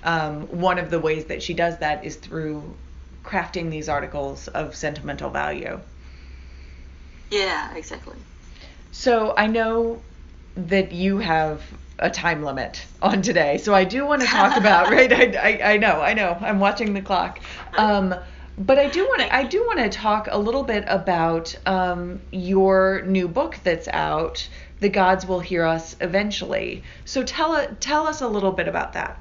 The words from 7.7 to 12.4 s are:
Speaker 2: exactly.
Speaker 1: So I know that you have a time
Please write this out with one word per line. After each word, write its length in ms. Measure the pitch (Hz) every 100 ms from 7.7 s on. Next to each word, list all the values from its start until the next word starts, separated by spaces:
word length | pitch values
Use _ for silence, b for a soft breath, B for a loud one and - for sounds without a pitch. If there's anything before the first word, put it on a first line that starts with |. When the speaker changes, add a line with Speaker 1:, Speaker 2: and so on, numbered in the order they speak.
Speaker 2:
exactly. 420 | 170 156 - - - - - B B B B -
Speaker 1:
So 420 | - 262 233 214 -
I 100 | 214
know 520 | 226 226 226 233 233 - - - - - -
that 360 | 170 196 190
you 260 | 170 190 196
have 420 | 208 160 156 151 - - - -
a 120 | 170
time 320 | - 170 160